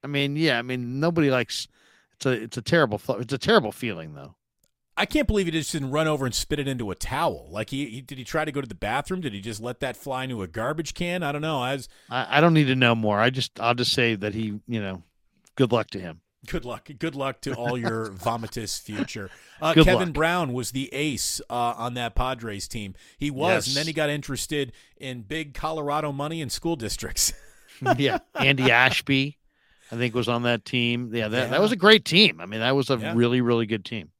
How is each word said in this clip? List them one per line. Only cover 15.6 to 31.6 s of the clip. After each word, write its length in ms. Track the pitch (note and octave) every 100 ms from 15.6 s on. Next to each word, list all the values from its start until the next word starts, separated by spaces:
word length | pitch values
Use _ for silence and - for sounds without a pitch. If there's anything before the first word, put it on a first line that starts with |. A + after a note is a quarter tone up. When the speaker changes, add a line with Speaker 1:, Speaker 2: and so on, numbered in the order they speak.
| B2+
Speaker 1:
luck 180 | A#2 G#2+
to 80 | G2
him. 220 | F2 D#2+ _ _ -
Speaker 2:
Good 160 | F3
luck. 260 | B2+ A#2+ - C#3
Good 160 | D#3+ C#3
luck 260 | C3+ B2+
to 140 | - B2+
all 220 | A#2+ B2
your 300 | A#2 A2 A2+
Speaker 1:
<laughs> 40 |
Speaker 2:
vomitous 680 | F#2+ A2+ A#2 A2+ - G#2+ -
future. 500 | - G#2 C3+ A#2 G2 - - -
Uh, 120 | D#3
Speaker 1:
Good 120 | D#3+ D#3+
Speaker 2:
Kevin 240 | F#3 F3+
Speaker 1:
luck. 40 |
Speaker 2:
Brown 400 | D3+ D#3+ F3 D#3
was 180 | B2 A#2+
the 220 | C3 C3+
ace, 480 | C3 D3+ C#3 - - -
uh, 240 | A#2+ A#2+ A2+
on 160 | A#2+ A#2+
that 180 | A#2 -
Padres 520 | B2+ B2+ A2+ G2+ -
team. 260 | A#2+ G2+ F#2 - _
He 140 | D3
was, 180 | C3+ D#3+
Speaker 1:
Yes. 180 | A2 G#2+
Speaker 2:
and 80 | C3+
then 100 | D#3+
he 60 |
got 160 | D#3 D3+
interested 640 | D3 C#3+ C3 - D3+ C3+ - _ _
in 260 | C3+ B2
big 300 | G2+ D#3 D3+
Colorado 580 | B2+ D#3+ D#3+ C#3+ D3 D3+
money 300 | C#3 C#3+ E3
and 100 | C#3
school 240 | - E3 E3
districts. 580 | A2 - - - - -
<laughs> 60 | - - _ - - A#2+
Speaker 1:
Yeah. 220 | C3+ F#4 _
Andy 380 | - C3+ C#3 B2+
Ashby, 680 | A#2 B2+ - - C3+ C#3 - _ _ _ _ _
I 60 | A#2
think, 180 | B2 A#2
was 140 | A#2
on 140 | A#2+
that 200 | A#2+ A#2+
team. 500 | - B2 A#2+ A#2+ B2
Yeah, 140 | A#2 G#2+
that, 100 | A2+
Speaker 2:
Yeah. 100 | B2
Speaker 1:
that 140 | C3+